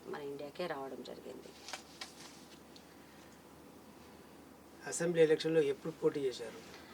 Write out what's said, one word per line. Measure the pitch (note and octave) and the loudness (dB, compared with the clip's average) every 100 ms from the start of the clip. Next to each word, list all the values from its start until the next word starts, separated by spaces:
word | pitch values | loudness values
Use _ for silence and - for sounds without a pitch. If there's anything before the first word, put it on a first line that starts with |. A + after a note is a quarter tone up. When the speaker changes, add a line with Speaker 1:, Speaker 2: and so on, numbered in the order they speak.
| - | -10
Speaker 1:
మన | D3 | -8
ఇండియాకే | C#3+ C#3+ C#3+ - F3 | -6 -8 -8 -6 -4
రావడం | C#3+ C3+ B2 | -4 -6 -8
జరిగింది. | - - - - - - - - - - - - - - - - - - - - - - - - - - - - - - - - - - - - - - - | -10 -12 -12 -12 -14 -14 -12 -12 -12 -14 -14 -14 -18 -18 -18 -18 -18 -20 -20 -20 -20 -20 -20 -20 -20 -20 -20 -20 -20 -20 -20 -20 -20 -20 -20 -20 -20 -14 -8
Speaker 2:
అసెంబ్లీ | - E3+ E3 | 0 4 8
ఎలక్షన్లో | D#3 D3+ D#3+ D#3+ | 10 8 6 6
ఎప్పుడు | C#3+ C3+ E3 | 6 4 -2
పోటీ | D#3+ D#3 D3+ | 0 2 4
చేశారు? | C3 A#2+ A2+ - - - - | 2 0 -6 -10 -14 -16 -16